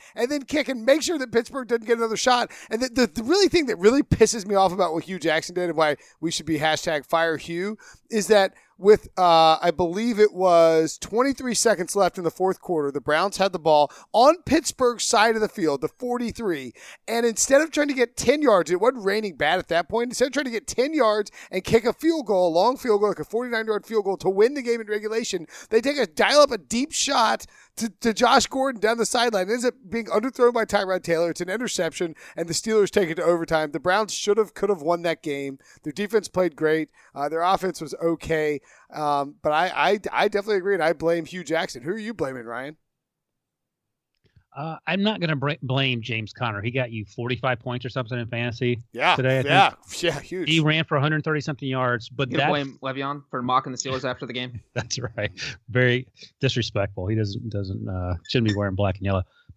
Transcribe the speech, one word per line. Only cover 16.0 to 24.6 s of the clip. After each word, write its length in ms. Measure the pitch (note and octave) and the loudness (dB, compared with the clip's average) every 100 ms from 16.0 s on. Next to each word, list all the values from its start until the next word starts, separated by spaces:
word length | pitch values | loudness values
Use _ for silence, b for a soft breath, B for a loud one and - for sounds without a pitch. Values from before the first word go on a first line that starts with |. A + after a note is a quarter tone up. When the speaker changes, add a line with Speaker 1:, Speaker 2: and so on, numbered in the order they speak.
| B3 A#3+ A#3 - G#3+ D3+ B2+ B B B - | -6 -4 -6 -6 -4 -4 -8 B B B -6
Speaker 1:
and 180 | A#3 A#3 | 0 0
instead 340 | A3 - C4+ | 0 4 4
of 120 | D#4+ | 4
trying 160 | D4+ D4 | 0 -2
to 60 | |
get 220 | C4 A#3+ - | 0 -2 0
ten 240 | A#3 D4 | 2 4
yards, 300 | C#4+ G3 D#3 | 4 4 4
it 100 | F3+ | 2
wasn't 240 | A#3 C4 | 2 0
raining 320 | F#3+ G#3+ G#3 C#3 | -2 -2 -4 -2
bad 220 | D3 F#3 | 0 0
at 80 | - | 0
that 220 | E3+ F3 | -2 0
point, 220 | A3+ B3 | -4 -4
instead 160 | - C4+ | -2 -2
of 60 | |
trying 120 | C#4 | 0
to 80 | C4+ | -4
get 160 | A3+ - | -6 -6
ten 260 | - C#4 | -2 -2
yards 380 | D#4 A3 G#3+ G#3 B B | 2 2 2 -4 B B
and 140 | F#3+ | -8
kick 200 | - A3+ A3+ | 2 2 2
a 60 | |
field 340 | - D#4+ D#4+ G#3 | 0 0 0 0
goal, 200 | F#3+ F3+ | 2 4
a 80 | |
long 220 | E3 A3 C4+ | 4 2 2
field 240 | B3+ G3+ | 0 2
goal, 80 | G#3 | 2
like 100 | D#3+ | -2
a 60 | |
forty-nine 420 | C#3+ A3 B3 A3+ A3 | -4 -4 -2 -4 -2
yard 180 | G#3 | -4
field 200 | - A3 | -2 -2
goal 120 | F#3+ F#3 | -2 -2
to 140 | F3+ | -2
win 240 | G3 A3+ | 4 2
the 80 | C#4+ | 2